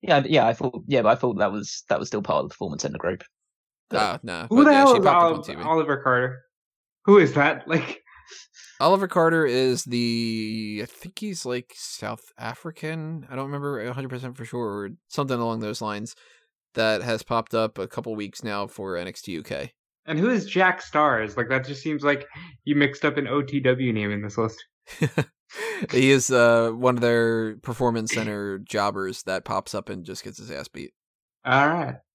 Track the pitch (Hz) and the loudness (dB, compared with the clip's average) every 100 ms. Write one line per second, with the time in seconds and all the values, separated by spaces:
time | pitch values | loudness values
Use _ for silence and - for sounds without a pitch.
0 | - 147 135 156 113 117 131 - - 135 | 4 2 4 4 4 2 -2 -6 0 2
1 | 107 123 127 104 104 104 104 - - - | 4 2 2 0 -2 -2 -8 -12 -4 -2
2 | - 107 - 76 71 - - 73 71 64 | -2 -6 -2 -2 -2 -8 -8 -6 -8 -6
3 | 85 104 - _ _ _ _ _ _ - | -6 -6 -10 _ _ _ _ _ _ -2
4 | 107 - 113 87 104 233 294 277 277 233 | -2 -4 -8 -8 0 6 8 8 8 8
5 | 175 175 170 151 - - 156 160 151 139 | 6 6 4 2 -6 -8 0 0 2 0
6 | 135 123 127 131 _ _ _ _ _ _ | 2 2 0 -6 _ _ _ _ _ _
7 | - 202 151 139 143 151 - 160 - - | 6 8 8 4 2 0 -2 -2 -2 -12
8 | _ - _ - - _ - - 143 190 | _ -20 _ -20 -20 _ -20 0 2 4
9 | 190 175 165 165 151 123 131 123 - 120 | 2 2 4 4 2 2 2 0 -2 -2
10 | 120 117 117 113 110 110 107 107 101 - | 0 0 -2 -4 -4 -6 -6 -8 -10 -12
11 | - - 214 180 135 123 123 - - - | -16 -10 -10 -8 -6 -6 -8 -16 -14 -10
12 | 107 113 - _ 117 120 165 160 156 160 | -10 -10 -16 _ -12 -10 -14 -12 -10 -8
13 | 156 160 127 131 139 143 143 131 117 123 | -10 -12 -10 -10 -8 -8 -6 -6 -6 -8
14 | 135 127 127 127 117 120 113 101 101 - | -8 -10 -12 -14 -10 -6 -6 -6 -8 -12
15 | _ - 139 123 117 113 107 104 107 104 | _ -6 -2 -2 -2 -4 -6 -6 -6 -8
16 | 113 - _ _ _ _ _ - 110 107 | -10 -16 _ _ _ _ _ 0 2 2
17 | 123 110 - 117 113 113 110 - 95 - | 0 -4 -2 -2 0 0 0 -2 -8 -6
18 | 117 107 101 - 117 101 98 - 95 87 | -8 -8 -8 -10 -8 -6 -6 -8 -6 -6
19 | 90 - - 82 73 71 73 _ _ _ | -6 -10 -10 -10 -8 -8 -8 _ _ _
20 | - 156 214 240 160 180 185 180 - 151 | -6 0 2 0 0 2 2 2 -2 2
21 | 151 120 110 104 117 131 131 139 160 151 | 4 2 -2 -4 -2 -2 -2 -8 -6 -2
22 | 143 143 - - - 139 - 143 139 139 | 0 0 -2 -18 -20 -12 0 2 2 2
23 | 151 139 131 139 139 143 131 127 127 110 | -2 -2 -2 -2 -2 0 2 2 0 0
24 | 104 101 104 - 113 - - _ _ - | -2 -4 -6 -4 -4 -4 -20 _ _ -4
25 | 147 - - _ _ - 453 415 - 123 | -2 0 -4 _ _ -8 -8 -6 -2 4
26 | 135 135 120 127 120 117 117 113 127 123 | 6 4 4 6 6 6 2 2 0 2
27 | 120 117 113 113 110 107 - 120 123 117 | 2 4 2 0 -2 -8 -10 -2 0 0
28 | 113 - 110 104 101 98 - 107 101 98 | -2 -4 -4 -4 -6 -6 -4 -2 -2 -2
29 | 95 92 - 95 - 95 - 104 98 101 | -6 -6 -6 -6 -4 -6 -4 -10 -8 -12
30 | 85 92 - - 110 69 - - 73 _ | -10 -14 -14 -16 -12 -12 -12 -14 -16 _
31 | _ _ _ _ 127 131 143 170 139 131 | _ _ _ _ 0 2 2 0 -4 -8
32 | _ | _